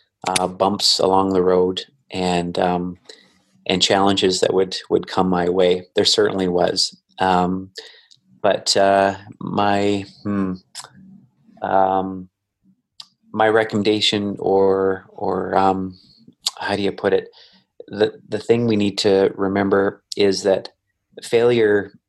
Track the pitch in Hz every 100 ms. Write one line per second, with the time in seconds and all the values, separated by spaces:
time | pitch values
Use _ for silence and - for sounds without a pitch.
0 | _ _ - 92 92 92 95 101 - -
1 | 95 95 95 92 90 90 92 92 - _
2 | _ 92 92 90 87 87 92 90 90 87
3 | - - _ _ _ _ - 92 - 101
4 | 98 98 95 92 92 92 95 - - 92
5 | 90 - 92 90 87 92 90 90 - -
6 | 98 - 104 98 92 87 87 90 - -
7 | _ - 95 90 90 95 95 - - -
8 | _ _ _ _ 104 - - - 98 98
9 | 98 95 107 - - 98 101 101 101 101
10 | 95 - 104 101 95 92 _ - - -
11 | - - _ _ _ - 101 95 95 95
12 | 95 95 92 _ _ _ _ _ _ -
13 | - _ _ 107 110 110 110 107 104 107
14 | - 107 101 98 92 98 98 95 95 95
15 | - - 98 95 95 95 95 95 95 92
16 | - _ - _ - - 104 101 98 -
17 | 101 95 - - - _ _ - - 101
18 | 110 - - 107 - 117 120 104 101 98
19 | 107 95 98 - 98 98 98 98 98 -
20 | _ - 101 95 98 95 - _ _ _
21 | _ - - 117 120 120 107 104 98 -